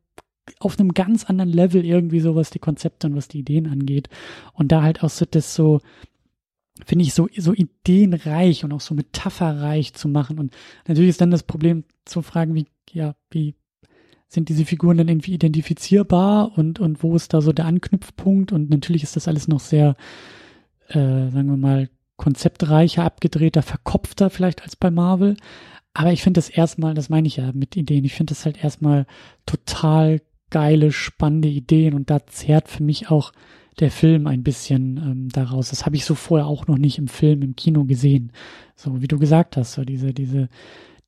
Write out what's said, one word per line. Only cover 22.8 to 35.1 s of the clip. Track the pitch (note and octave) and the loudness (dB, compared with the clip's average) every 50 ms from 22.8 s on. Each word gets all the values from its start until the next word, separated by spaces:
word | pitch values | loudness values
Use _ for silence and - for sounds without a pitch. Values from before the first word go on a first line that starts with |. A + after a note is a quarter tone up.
| E3 E3+ - - E3+ | 4 4 2 0 -2
abgedrehter, | E3 - _ - E3 - D#3 D#3+ D#3+ - D#3+ C#3 | -2 -2 _ -4 -2 0 0 0 2 2 0 0
verkopfter | - - - - - - - - - - - G3 F#3+ | 0 -4 -8 -6 -4 -4 -4 -4 -4 -2 0 0 0
vielleicht | - - F#3 F#3 D#3+ - - | 0 0 -2 -2 -2 -4 -10
als | - - | -20 -6
bei | - - F#3 | -2 -2 0
Marvel. | E3+ E3+ F3 F3 F#3+ F3+ G3 G3+ G#3 - - - - - - - - - _ _ - | 2 2 2 2 2 2 2 0 0 -2 -6 -16 -20 -20 -20 -20 -20 -20 _ _ -6
Aber | - D#3 E3+ F3 | -2 0 0 0
ich | D#3 - | 2 2
finde | F#3+ F#3 E3+ | 2 2 2
das | D3+ - | 0 0
erstmal, | - - E3 D#3+ - - D#3+ D#3+ D#3 | 0 0 0 0 0 -2 -4 -2 -2
das | D3+ C#3+ - | -4 -2 0
meine | D#3+ D#3 D#3+ D3+ | 0 2 2 0
ich | - | -2
ja | - B2+ C3 C3 | -4 -4 -6 -4
mit | C3+ C3+ - - | -4 -6 -4 -4
Ideen, | G3 D3+ C3 D3 C#3+ C3+ | -4 -2 0 0 0 0
ich | C#3 - | 0 -2
finde | - E3 D3+ D3+ | -4 -4 -4 -4
das | - - | -6 -6
halt | D#3+ C#3+ - - | -6 -4 -4 -4
erstmal | D3+ - - D#3 D3 D3 C#3+ C#3 - - - - - _ _ _ | -6 -4 -2 0 2 2 2 0 -2 -8 -18 -20 -20 _ _ _
total | - - - _ - - - - D#3 D#3 D#3+ D#3+ D#3 D#3 D#3 - _ _ _ _ _ | -8 -8 -6 _ -8 -6 -2 0 2 4 4 4 4 2 0 -2 _ _ _ _ _
geile, | - D#3+ D3+ D3+ D#3 D#3+ D3 D3+ C#3+ | -2 0 2 4 4 4 4 2 2
spannende | - - - - - - D3+ D3 D#3+ D#3 D3+ | 0 -6 -10 -4 -2 0 0 2 2 0 0
Ideen | D3 C#3+ B2+ - D#3+ D#3 D#3+ D#3+ C#3+ | -2 -4 0 2 4 4 4 4 2
und | C#3+ C3+ - | 0 -2 -2
da | D3+ C#3+ - | -2 -2 -2
zehrt | _ - - - - D3+ D#3 - - | _ -12 -6 0 2 2 2 2 0
für | - - D3+ | -4 -4 -2
mich | D3 D3+ - - - | -2 -2 -2 -2 0
auch | D#3+ D3+ C#3 - - _ _ _ _ _ _ _ _ - | 2 2 2 -2 -8 _ _ _ _ _ _ _ _ -2
der | D#3+ C#3+ | -2 -2
Film | - - - D#3+ D#3+ D#3+ D3 | 2 2 4 4 4 4 2
ein | D3+ C3+ B2+ B2 | 0 -2 -2 -2
bisschen, | D3 C3 - - - C#3 C3 C3 C3 C3 C#3 | -2 -4 -4 -4 -2 0 0 0 -2 -4 -4
ähm, | D#3+ C#3 | -6 -6